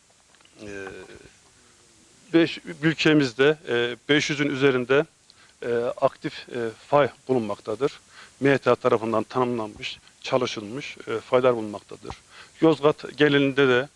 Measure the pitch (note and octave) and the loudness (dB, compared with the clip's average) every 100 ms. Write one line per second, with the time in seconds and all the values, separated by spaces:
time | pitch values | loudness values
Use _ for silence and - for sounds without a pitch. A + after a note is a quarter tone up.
0 | _ _ _ _ _ - G#2 G2+ F#2+ F#2+ | _ _ _ _ _ -20 -16 -14 -14 -16
1 | F#2 G2 - _ _ _ _ _ _ _ | -18 -20 -20 _ _ _ _ _ _ _
2 | _ _ - E3 D#3+ - - E3 D#3 D3+ | _ _ -2 2 2 -2 -14 -4 -2 0
3 | D#3+ D3+ C3+ A2+ C#3 D3+ - A#2+ A#2+ A#2 | 4 4 2 2 2 0 -2 -2 -2 -4
4 | - D3 - C#3+ C#3+ C3+ C#3 B2+ A#2+ C#3 | -2 0 0 -2 -2 2 2 2 2 0
5 | D#3+ _ _ _ _ _ B2 A#2+ B2 - | 0 _ _ _ _ _ -6 -4 -4 -2
6 | C3+ - D3 - - B2 A2+ A2 - C#3+ | -2 -2 -10 -12 -12 -8 -8 -10 0 2
7 | C3 - - B2+ G#2+ G2+ - A2 C#3 - | 2 -2 -2 -2 -2 -6 -8 -4 -4 -6
8 | _ - - - C3+ C3+ - A#2+ B2+ A#2 | _ -20 -20 -2 0 2 2 0 2 0
9 | A2+ A2 A2 B2+ B2 A#2+ G#2+ G#2 C3 - | 0 -4 -2 -2 -2 -4 -8 -12 -14 -14
10 | _ _ - C3 A#2+ - G#2 B2+ - - | _ _ -4 -2 -2 -6 -10 -12 -14 -14
11 | - A2+ - B2+ B2+ A#2+ G#2+ G2+ - - | -8 -8 0 2 2 0 -4 -10 -14 -18
12 | - - _ - - - D#3+ D3+ C#3+ - | -16 -16 _ -20 -20 2 2 4 2 0
13 | - C3 D3 C#3+ C#3 C3+ C#3 B2 C#3+ | -4 0 4 4 2 2 4 4 0